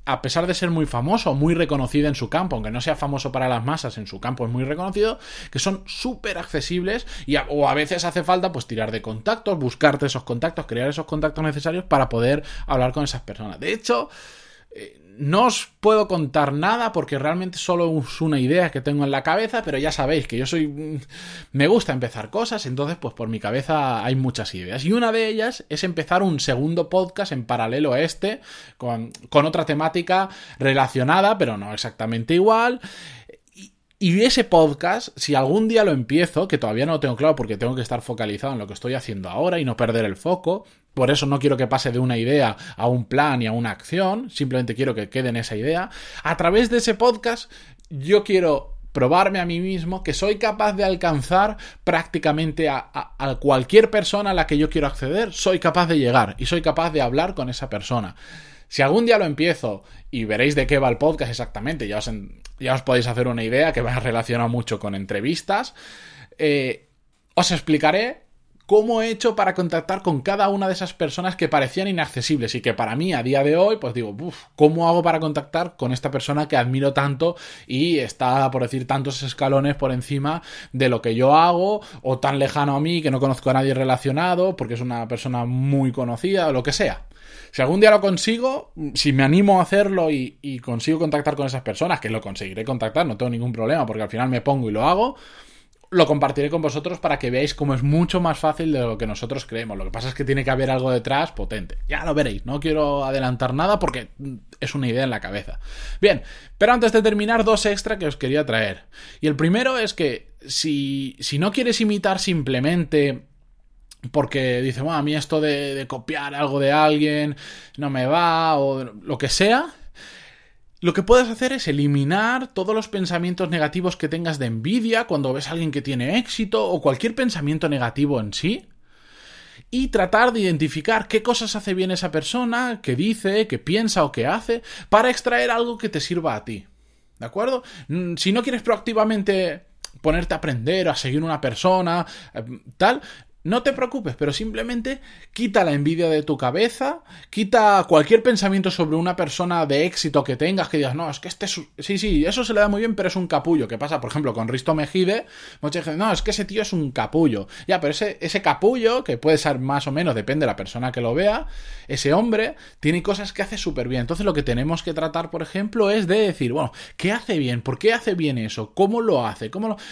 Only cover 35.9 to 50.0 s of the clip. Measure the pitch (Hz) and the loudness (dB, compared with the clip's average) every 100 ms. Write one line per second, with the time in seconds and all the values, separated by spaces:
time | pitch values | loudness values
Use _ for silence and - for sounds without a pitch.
35.9 | 135 113 151 175 151 190 135 110 110 147 | 2 2 2 2 0 0 0 0 0 0
36.9 | 156 143 120 151 135 110 101 120 127 113 | 0 -2 2 2 2 -2 -4 -2 -4 -4
37.9 | 120 - 117 107 101 135 123 104 101 123 | -6 -6 -6 -4 -4 -6 -6 -8 -8 -6
38.9 | 131 - 98 92 98 175 170 131 117 113 | -6 -6 -8 -6 -2 0 0 -2 0 0
39.9 | 113 107 95 170 180 160 196 - _ _ | 0 -2 -4 -4 -2 -2 -4 -6 _ _
40.9 | - 127 147 139 139 143 131 123 131 131 | 0 2 2 0 2 2 2 0 0 0
41.9 | 123 127 117 117 147 117 - - - 120 | 0 0 0 2 2 2 -2 -12 -2 0
42.9 | 123 107 131 147 127 110 117 117 95 - | 0 0 0 2 0 0 -2 -4 -6 -4
43.9 | 175 190 220 254 - 131 127 120 110 135 | -2 0 -2 -6 -6 -2 -2 -2 -2 -2
44.9 | 110 98 131 127 120 - 107 131 165 185 | -2 -4 -2 -2 -2 -4 -4 -2 -2 -4
45.9 | - - - 151 165 170 208 233 233 226 | -10 -16 -6 -4 0 4 4 4 2 2
46.9 | 202 247 220 233 233 - - - - - | 4 2 2 -2 -4 -8 -20 -20 -20 -14
47.9 | 143 151 208 208 185 170 139 - - - | -8 2 4 4 4 4 2 -2 -12 -8
48.9 | - 127 175 196 196 175 170 185 185 165 | 0 4 4 4 0 -2 -2 -2 -4 -4
49.9 | 185 | -4